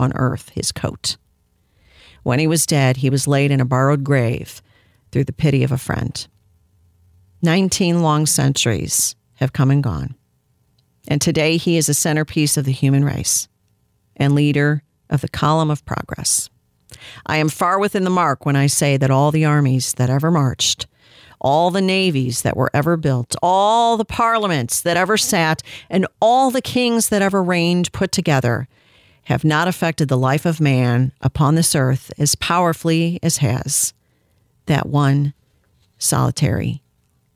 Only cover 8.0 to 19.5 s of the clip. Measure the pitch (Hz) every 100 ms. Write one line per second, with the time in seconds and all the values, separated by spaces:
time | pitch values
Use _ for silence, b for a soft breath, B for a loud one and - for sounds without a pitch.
8 | 160 151 151 - 135 139 - 101 - -
9 | - - _ - 110 - 135 139 135 78
10 | 65 - _ _ _ _ _ _ _ _
11 | - 147 - 156 156 165 180 165 147 147
12 | 170 151 156 - 147 - 139 131 139 139
13 | 143 - - - - _ _ _ _ _
14 | _ - 139 143 147 143 147 147 _ _
15 | - 143 - - 147 160 156 147 - -
16 | - - - - - _ _ _ _ B
17 | B B - 156 156 - 180 190 202 208
18 | 185 185 160 131 147 139 139 - 143 139
19 | 135 135 147 156 156